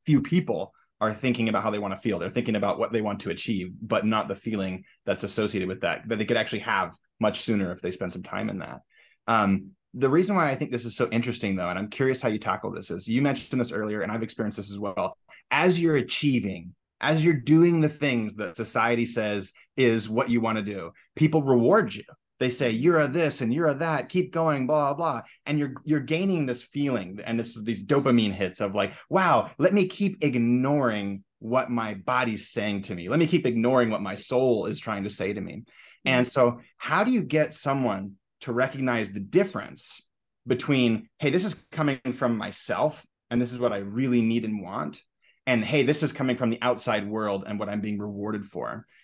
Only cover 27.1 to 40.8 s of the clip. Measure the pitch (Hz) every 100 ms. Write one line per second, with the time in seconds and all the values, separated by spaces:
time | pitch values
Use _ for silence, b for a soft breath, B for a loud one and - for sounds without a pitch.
27.1 | 101 - 117 113 117 107 101 98 139 135
28.1 | 120 104 95 95 - 104 101 101 B B
29.1 | 180 180 127 - B - 202 185 - 202
30.1 | 196 147 123 117 123 135 147 123 104 101
31.1 | 98 - _ 113 127 127 117 110 98 95
32.1 | 127 123 104 - 117 104 101 101 90 87
33.1 | 147 165 170 131 113 120 131 117 104 98
34.1 | - - 127 131 110 98 - - 101 101
35.1 | - 98 104 90 104 - B B B 131
36.1 | 127 123 139 120 120 B B - 165 214
37.1 | 247 139 151 151 - 143 139 123 98 98
38.1 | - _ - 131 117 135 135 131 120 101
39.1 | 101 98 180 196 104 - 69 - - -
40.1 | _ _ _ 123 120 - 131